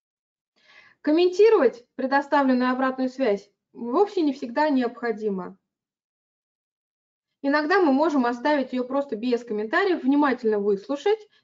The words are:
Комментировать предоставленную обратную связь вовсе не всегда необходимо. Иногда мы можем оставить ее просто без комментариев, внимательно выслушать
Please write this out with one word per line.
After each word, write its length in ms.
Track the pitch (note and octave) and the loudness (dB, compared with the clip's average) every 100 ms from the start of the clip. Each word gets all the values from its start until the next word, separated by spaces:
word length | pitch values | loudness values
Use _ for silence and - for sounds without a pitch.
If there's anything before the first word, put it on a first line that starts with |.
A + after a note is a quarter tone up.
| _ _ _ _ _ _ _ - - _ | _ _ _ _ _ _ _ -20 -20 _
Комментировать 800 | D4 D#4 F4+ F4+ A4 G#4+ A#3+ - _ | 0 2 2 6 6 6 2 0 _
предоставленную 800 | - B3+ C#4 C#4+ D4 C4+ B3+ B3+ | -8 0 0 2 0 2 2 0
обратную 360 | B3+ C4 C4 C4 | 0 -2 -2 -6
связь 400 | C4 B3 G3+ - _ _ | -2 -2 -2 -6 _ _
вовсе 500 | - A#3 C#4+ G4+ F#4 | -14 -4 0 0 0
не 100 | D4+ | -2
всегда 380 | C4 A#3+ A#3+ D#4 | -2 -6 -2 0
необходимо. 840 | C4 A#3 A#3+ A#3+ G#3+ G#3+ F#3 F3+ F#3+ _ _ _ _ _ _ _ _ _ _ _ _ _ _ _ _ _ _ | 2 -2 -4 -6 -4 -4 -6 -8 -16 _ _ _ _ _ _ _ _ _ _ _ _ _ _ _ _ _ _
Иногда 360 | C#4 D4 D4+ G4 | -2 0 2 2
мы 120 | E4 | 4
можем 340 | C4 D#4+ D4 A#3+ | 4 2 2 0
оставить 460 | B3 D4 D4 B3+ | -2 0 0 -2
ее 120 | B3+ | -4
просто 300 | B3 C#4 C#4 G#3+ | -4 -4 -4 -6
без 280 | B3 A#3 | -2 -4
комментариев, 580 | - G#3+ A3 E4+ G4 D4+ | -4 -6 -2 0 0 0
внимательно 560 | B3+ C#4+ D4 A#3+ A3 G#3 | 0 2 2 0 -2 0
выслушать 600 | G3+ G3 - C#4+ G4+ A4 - _ | 0 -2 -4 -4 -2 -2 -4 _